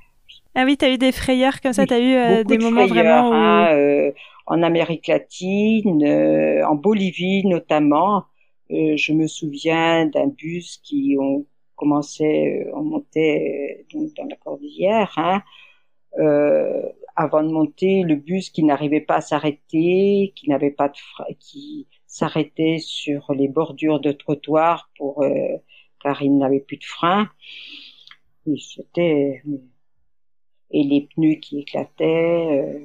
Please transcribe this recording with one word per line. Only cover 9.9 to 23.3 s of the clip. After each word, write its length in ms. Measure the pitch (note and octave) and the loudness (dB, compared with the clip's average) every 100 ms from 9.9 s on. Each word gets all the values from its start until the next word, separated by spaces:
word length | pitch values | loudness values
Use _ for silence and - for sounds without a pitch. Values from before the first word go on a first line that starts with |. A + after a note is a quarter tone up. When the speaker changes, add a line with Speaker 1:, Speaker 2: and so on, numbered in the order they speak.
| E3 D#3+ | 2 0
Speaker 2:
d'un 200 | C#3+ C#3 | 0 -2
bus 540 | C#3 D#3+ F3 E3+ - | -4 -10 -10 -10 -20
qui, 320 | - C#3+ C#3 C#3 | -8 -4 0 0
on 260 | C3+ C#3 C#3+ _ _ - | 0 -4 -6 _ _ -6
commençait, 880 | D3 D3 D3 - D#3 D3+ D3 D3 C#3 | -2 -2 -4 -4 -2 0 -2 -4 -8
euh, 60 | |
on 80 | D3 | -8
montait, 1040 | D3+ D#3 - D#3 D#3 D#3 D3+ C#3 C#3+ - - | -6 -8 -6 -2 0 0 -4 -6 -8 -12 -14
euh, 60 | D3+ | -10
donc 160 | D3+ - | -10 -10
dans 80 | |
la 100 | C#3 D3 | -14 -14
cordillère, 760 | D#3 C#3+ D3 D3+ F3+ A3 G3+ - | -14 -14 -14 -4 -2 0 -2 -2
hein, 240 | E3+ G3 - - - _ _ _ _ - | -2 -2 -4 -20 -20 _ _ _ _ -2
euh, 640 | D#3 D3 D3 D3+ - - - - - | 2 2 2 2 0 -4 -8 -14 -10
avant 280 | - D#3 D#3 | -4 0 0
de 40 | D#3 | 0
monter, 500 | D#3+ D3 - F#3+ F#3+ | 0 -2 0 0 0
le 140 | F3 D3 | 0 -2
bus 340 | D3 F#3+ - | -2 -6 -4
qui 140 | - | 0
n'arrivait 360 | D3+ C#3 D3 D3+ | 2 2 0 -2
pas 160 | D3+ D#3+ | 0 -2
à 40 | |
s'arrêter, 1120 | - D3+ D3+ C#3+ - D#3+ E3+ F#3 G3 G3+ G3 | 0 -2 -2 -6 -6 -2 2 2 2 2 -2
qui 140 | - - | -4 -2
n'avait 220 | C3+ C#3+ | 0 -2
pas 160 | C#3+ C#3+ | -2 -4
de 80 | - | -4
fre-, 400 | - - - - | -20 -16 -14 -16
qui 480 | - - - D3+ - _ _ | -20 -20 -16 -16 -18 _ _
s'arrêtait 720 | - D#3+ D#3+ D3+ - D#3+ D#3+ | -6 -4 -2 -4 -2 0 0
sur 540 | - - - C#3+ - | -6 -10 -6 -6 -4